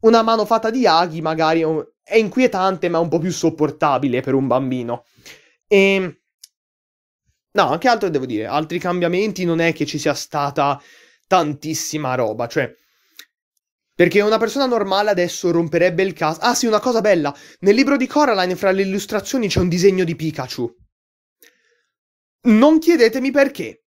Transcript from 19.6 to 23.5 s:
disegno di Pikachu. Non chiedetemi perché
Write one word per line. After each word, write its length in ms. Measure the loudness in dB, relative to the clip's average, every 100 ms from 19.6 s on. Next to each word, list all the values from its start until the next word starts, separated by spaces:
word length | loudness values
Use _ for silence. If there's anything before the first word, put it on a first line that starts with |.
| 0
disegno 340 | 4 2 2
di 120 | -2 -4
Pikachu. 560 | -6 -8 -10 -8 -8 _ _ _ _ _ _ _ _ _ _ _ _ _ _ _ _ _
Non 360 | 2 6 6 6
chiedetemi 540 | 4 4 4 2 -2
perché 540 | 2 0